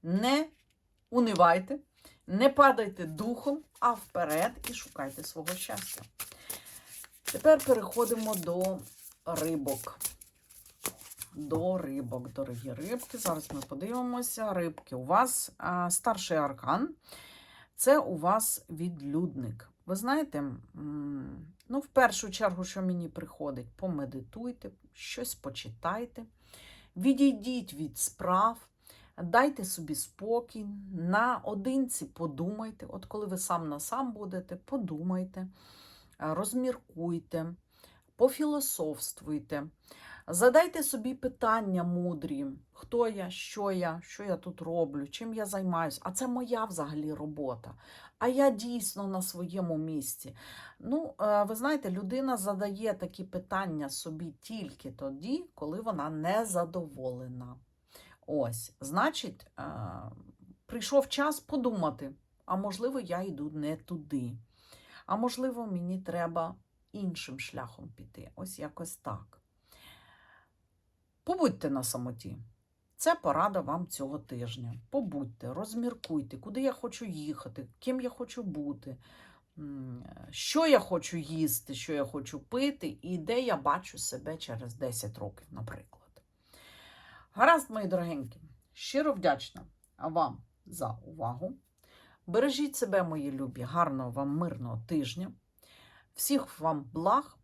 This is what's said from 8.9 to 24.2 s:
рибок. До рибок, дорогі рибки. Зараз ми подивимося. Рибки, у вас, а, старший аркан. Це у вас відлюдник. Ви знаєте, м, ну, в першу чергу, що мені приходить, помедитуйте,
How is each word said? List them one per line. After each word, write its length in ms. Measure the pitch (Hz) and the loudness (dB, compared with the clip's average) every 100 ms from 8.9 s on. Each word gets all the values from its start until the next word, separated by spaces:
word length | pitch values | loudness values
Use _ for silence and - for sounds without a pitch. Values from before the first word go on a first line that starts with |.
| - - - | -18 -20 -12
рибок. 760 | - 160 160 160 139 - - - - - - _ _ - - - - - - - - | -6 -2 0 0 -2 -4 -6 -8 -8 -8 -20 _ _ -20 -20 -10 -10 -10 -18 -14 -14
До 440 | - 147 160 175 185 | -10 -2 0 2 0
рибок, 540 | 135 139 120 123 123 | -2 -6 -4 -6 -8
дорогі 400 | 127 131 120 131 | -6 -6 -6 -8
рибки. 460 | 120 165 247 - 240 | -8 -6 -6 -6 -4
Зараз 340 | 190 160 - | -2 -2 -4
ми 80 | 147 | -8
подивимося. 920 | - 139 190 247 247 247 247 - 220 | -8 -8 -4 -2 -2 -2 -4 -2 -2
Рибки, 440 | 185 170 156 - 127 | 0 -2 -4 -10 -8
у 80 | |
вас, 480 | 127 190 254 - - - | 4 6 6 2 -4 -4
а, 320 | - 180 175 | -2 0 2
старший 460 | 175 233 202 - 160 | 2 2 2 2 2
аркан. 580 | 143 139 123 170 311 - - - - - - - - - | 2 0 0 2 2 -4 -18 -20 -20 -20 -20 -20 -20 2
Це 220 | - 294 | 8 8
у 180 | - 170 | 6 0
вас 480 | 165 214 220 - - | 4 4 4 -2 -6
відлюдник. 1000 | 160 175 165 139 151 175 135 120 110 - _ - | -4 -4 -4 -2 0 0 -2 -6 -8 -14 _ -6
Ви 60 | 190 | -2
знаєте, 420 | 233 294 294 294 | 2 2 0 -4
м, 1080 | 143 120 - - - 147 143 196 135 139 156 185 _ | -4 -6 -14 -10 -6 -6 -6 -6 -8 -12 -16 -20 _
ну, 100 | 254 | -6
в 80 | 285 | 2
першу 440 | - 247 208 208 | 6 6 4 -6
чергу, 340 | 185 214 180 | 0 0 2
що 180 | 185 196 | -4 -2
мені 260 | 185 175 165 | 0 0 -4
приходить, 580 | 170 160 - 147 127 117 - | -8 -10 -6 -6 -6 -10 -6
помедитуйте, 920 | 190 156 135 135 | -4 -2 -4 -6